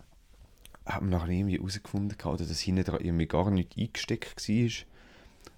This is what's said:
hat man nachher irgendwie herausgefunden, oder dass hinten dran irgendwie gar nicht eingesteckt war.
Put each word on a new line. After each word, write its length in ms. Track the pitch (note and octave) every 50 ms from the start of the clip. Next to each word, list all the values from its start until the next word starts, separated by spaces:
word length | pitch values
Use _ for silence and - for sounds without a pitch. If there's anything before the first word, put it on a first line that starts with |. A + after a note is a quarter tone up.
| - - - - - - - - - - - - - - - - -
hat 140 | - - -
man 80 | - G2
nachher 180 | F2+ E2+ E2 E2+
irgendwie 260 | F2+ F2+ G2+ G2+ F2+
herausgefunden, 600 | - - F#2+ F#2+ G#2 - - - G2+ G2+ G2+ - - -
oder 200 | D#2+ C#2+ F2 E2+
dass 160 | D#2 D#2+ D#2+
hinten 240 | - F#2+ F#2 F#2 F2+
dran 160 | - D#2+ -
irgendwie 260 | - E2+ E2+ E2 E2
gar 240 | D#2 - D#2+ F2+ G#2
nicht 260 | G2 F#2 F2 - - -
eingesteckt 720 | G#2+ - - - - - A#2 A2+ - - - - - -
war. 220 | G#2 A#2 A#2+ A#2 A#2 - - - - - - - - - - - - - - - -